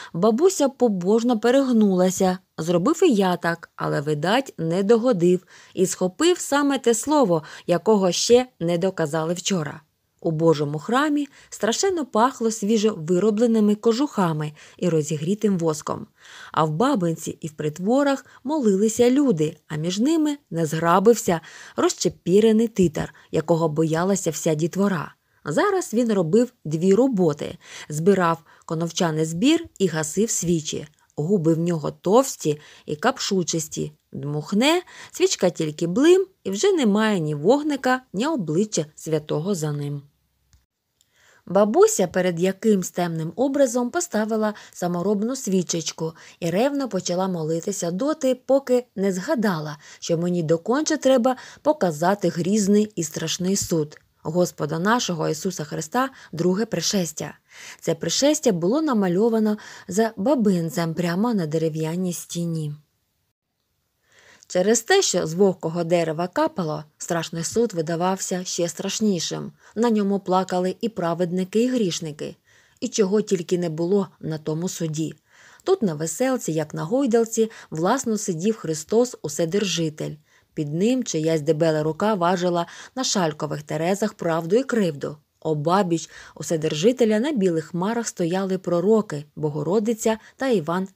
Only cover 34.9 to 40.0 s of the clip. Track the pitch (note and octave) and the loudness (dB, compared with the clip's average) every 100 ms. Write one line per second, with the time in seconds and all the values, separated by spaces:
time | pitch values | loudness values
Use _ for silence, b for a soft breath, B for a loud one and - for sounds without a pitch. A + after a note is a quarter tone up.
34.9 | B B - F#4 - F3+ F3 D#3 D3+ E3+ | B B 0 0 2 0 0 -6 -4 -2
35.9 | F#3 D#4 F#4 F#4+ _ F#3+ G3 G4+ F4+ A3+ | 4 6 6 2 _ -8 -2 2 2 4
36.9 | G3+ A3 G3 D3+ D3 E3+ C#4+ D4+ C#4 B3+ | 4 2 0 -2 0 2 2 2 -2 0
37.9 | B3+ - F3+ C#4 D#4 D#3+ D#3 G#3+ - D3+ | -2 -4 -4 -2 -2 0 0 0 -2 -6
38.9 | - E3 D#3 D3+ D3+ F3 F3+ D3+ D3 C#3+ | -8 -4 -4 -2 -4 -2 -4 -4 -4 -6
39.9 | C#3+ | -10